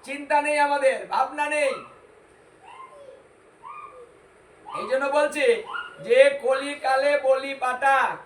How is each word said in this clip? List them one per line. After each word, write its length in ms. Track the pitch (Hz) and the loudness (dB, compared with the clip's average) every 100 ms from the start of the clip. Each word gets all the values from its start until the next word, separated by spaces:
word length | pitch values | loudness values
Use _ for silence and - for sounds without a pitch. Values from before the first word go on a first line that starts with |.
চিন্তা 380 | - 285 285 294 | -12 -12 0 0
নেই 180 | 294 294 | 2 2
আমাদের, 460 | 285 285 262 226 180 | 2 2 2 0 -4
ভাবনা 400 | - 262 302 294 | -2 -2 -2 -4
নেই। 240 | 302 277 240 - - - - _ _ _ _ - 1077 1047 587 554 - - _ _ _ 960 1077 1077 - 480 - _ _ _ - - 226 | 0 -2 -2 -12 -20 -20 -20 _ _ _ _ -20 -20 -20 -20 -20 -20 -20 _ _ _ -18 -16 -18 -20 -20 -20 _ _ _ -20 -14 -10
এই 100 | 214 | -4
জন্য 140 | 262 277 | -2 0
বলছি 580 | 285 294 302 262 220 - - - - | 0 0 0 0 0 -2 -12 -12 -16
যে 360 | 226 247 277 277 | 2 6 6 6
কলিকালে 760 | 233 262 285 285 269 262 285 285 | -2 -2 -2 -6 0 2 2 2
বলি 300 | 262 269 277 | 2 0 0
পাটা 640 | 269 254 254 277 269 240 247 | -6 -4 0 2 2 0 -4